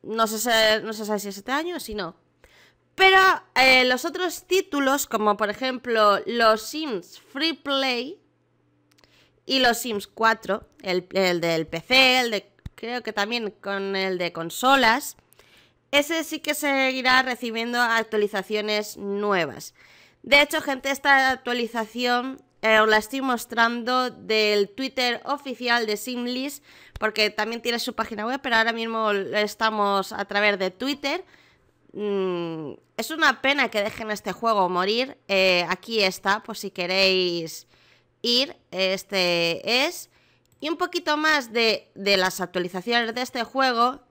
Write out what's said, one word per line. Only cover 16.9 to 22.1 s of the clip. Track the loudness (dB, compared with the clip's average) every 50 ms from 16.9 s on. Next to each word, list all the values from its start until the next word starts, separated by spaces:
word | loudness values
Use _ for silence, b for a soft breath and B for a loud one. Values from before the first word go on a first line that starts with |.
| -2 0 2 4 4 4
recibiendo | 2 0 -4 -6 -6 -6 -4 -4 -4 -2 0 0
actualizaciones | 0 2 0 -2 -2 0 0 0 0 0 -2 -6 -6 -4 -4 -4 -2 -2 -2 -2 -4 -6 -10 -12
nuevas. | -8 -6 -6 -4 0 0 2 2 0 -2 -4 -12 -16 -18 b b b b b b b b b b
De | -2 4 4 4
hecho, | 4 4 0 -4
gente, | -2 -4 -6 -4 -4 -6
esta | -6 -2 2 4 4 4 4 2
actualización, | 0 -2 _ -4 -2 -2 -4 -4 -4 -6 -6 -6 -6 -4 0 0